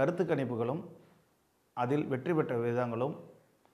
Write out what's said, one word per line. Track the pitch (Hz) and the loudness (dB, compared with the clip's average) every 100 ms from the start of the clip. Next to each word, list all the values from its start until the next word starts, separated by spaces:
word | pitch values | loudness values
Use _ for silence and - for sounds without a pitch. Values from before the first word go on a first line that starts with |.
கருத்து | 143 175 170 | 2 2 0
கணிப்புகளும் | 143 120 117 117 156 - - - _ _ _ _ _ _ - | 0 0 -2 -2 -2 -6 -16 -20 _ _ _ _ _ _ -4
அதில் | 123 147 - | 0 2 0
வெற்றி | 127 165 160 | -2 0 0
பெற்ற | 143 120 120 | 2 0 0
விதங்களும் | 120 120 117 139 - - - _ _ _ | 2 0 0 -2 -4 -14 -20 _ _ _